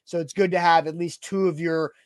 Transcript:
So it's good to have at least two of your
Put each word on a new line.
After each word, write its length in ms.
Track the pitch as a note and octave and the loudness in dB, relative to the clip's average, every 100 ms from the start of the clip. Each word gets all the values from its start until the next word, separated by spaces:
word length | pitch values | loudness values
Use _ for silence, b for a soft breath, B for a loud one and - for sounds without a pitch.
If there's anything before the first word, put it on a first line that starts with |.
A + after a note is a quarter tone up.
So 160 | - E3+ | -10 -8
it's 120 | D#3 | -4
good 200 | - F#3+ | 0 0
to 60 | F3 | 2
have 280 | F3 E3 D#3 | 4 4 2
at 100 | D#3+ | -4
least 260 | E3+ - | -6 -8
two 260 | - G3 F#3+ | -6 -2 0
of 120 | D3+ | 0
your 320 | E3 D#3+ D3+ - | -2 -2 -4 -8